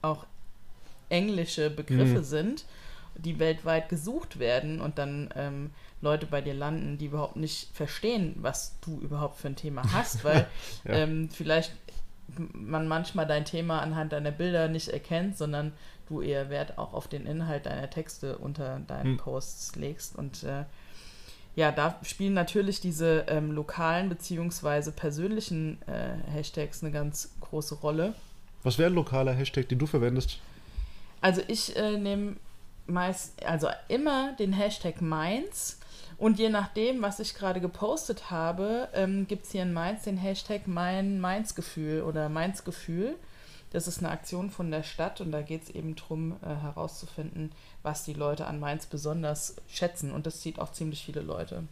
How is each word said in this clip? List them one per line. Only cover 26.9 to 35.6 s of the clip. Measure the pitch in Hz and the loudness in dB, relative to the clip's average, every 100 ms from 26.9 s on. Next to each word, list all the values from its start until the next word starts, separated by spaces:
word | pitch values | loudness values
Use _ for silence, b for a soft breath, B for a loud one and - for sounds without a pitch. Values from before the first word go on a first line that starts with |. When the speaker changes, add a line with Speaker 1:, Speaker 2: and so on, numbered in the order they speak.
Speaker 1:
ganz | 147 147 143 - - | 0 0 -2 -6 -6
große | - 151 147 147 | -4 -4 -4 -2
Rolle. | 151 156 180 220 B B - - | 0 2 2 0 B B -16 -2
Speaker 2:
Was | 127 117 | 2 6
wäre | 165 | 6
ein | 180 | 6
lokaler | 147 131 131 | 4 4 4
Hashtag, | 127 135 - 123 | 4 2 2 4
den | 127 | 4
du | 147 | 4
verwendest? | 147 120 127 - - B B B B B B B B | 6 6 4 2 -2 B B B B B B B B
Speaker 1:
Also | 190 185 - | 6 6 4
ich, | 220 - - | 0 0 2
äh, | 214 208 | 2 2
nehme | 202 202 202 202 - - - - - | 2 0 0 -4 -10 -14 -16 -14 -2
meist, | 180 180 190 - - - | 2 2 0 -6 -6 0
also | 165 151 - - | 2 2 0 0
immer | 240 302 269 269 | 2 4 2 2
den | 269 202 | 0 2
Hashtag | 190 202 208 180 156 | 4 2 2 -2 0
meins | 165 160 160 220 381 - | 0 2 2 0 -2 -4